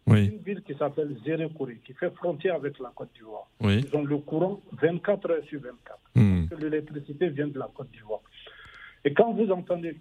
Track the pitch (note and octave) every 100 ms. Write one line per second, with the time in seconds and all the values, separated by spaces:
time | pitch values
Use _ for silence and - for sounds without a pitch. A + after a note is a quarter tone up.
0 | - G#2 G2+ G#2+ F#3+ G3+ - C#3 C#3+ D#3+
1 | D3 A#2+ C3 D#3+ D#3+ D#3 B2+ G#2+ - C3
2 | F3+ - F3 D3 F#3+ D#3+ C#3 C#3 B2+ -
3 | B2 - A2 G#2+ - _ G#2+ G#2 C#3+ D3+
4 | C#3+ D3 - D#3 F#3+ G3+ - - D#3+ F3
5 | - G3 E3+ E3 - D3 B2 B2 - -
6 | _ B2 G2+ F2+ E2 D#3 D3+ D3+ D3 D3
7 | D3 C#3+ F3 C#3 D3 C3+ A2 - - -
8 | - G#2 - - - - - - - -
9 | C#3+ C#3+ A#3 G3+ G#3+ F3+ F3+ F3 E3+ D#3